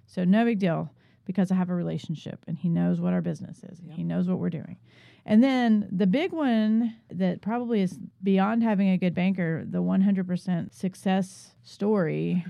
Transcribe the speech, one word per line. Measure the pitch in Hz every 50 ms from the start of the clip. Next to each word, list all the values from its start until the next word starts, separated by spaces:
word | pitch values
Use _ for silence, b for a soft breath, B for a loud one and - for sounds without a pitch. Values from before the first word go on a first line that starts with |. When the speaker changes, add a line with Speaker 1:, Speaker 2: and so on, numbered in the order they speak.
| b
Speaker 1:
So | _ - 185 180
no | 180 196 220 233
big | 233 233 190
deal, | 196 175 160 156 165 156 b b b b b b _
because | - 185 208 185 180
I | 190
have | 185 180 180
a | 180
relationship, | 175 170 165 165 156 - - 156 147 - - - - _
and | - 165
he | - -
knows | 170 165 170 175 175 175 170
what | 175 180 180
our | 180
business | 165 175 156 - - - - - -
is, | - - -
and | 170
Speaker 2:
Yep. | 156 156
Speaker 1:
he | 165 170
knows | 170 165 180 180
what | 180 185 -
we're | 170 180
doing. | 170 156 - - - - B B B B B B B B B
And | - 214 220
then | 254 269 262 254 240 233 220 208 - -
the | - 180 208
big | 185 190 285 339 349 349
one | 320 294 254 226 220 214 214 220 226 240 226 226 - _ -
that | - 175 190 180 175 -
probably | - 190 233 247 247 233 233 208
is | 185 180 - - - - - _
beyond | 190 196 190 190 190 208 226 233 226
having | 226 208 190 202 190
a | 185
good | 170 185 180 151
banker, | 175 180 190 190 185 175 160 165 135 -
the | - 180 180
one | 175 180 190 190
hundred | 196 202 196 190 185
percent | 180 180 175 - 185 180 165 - - -
success | - - 185 185 - - 196 190 190 185 190 - - - - _ _ _
story | - - - 202 214 220 202 170 151 151 156 165 170 175 180 170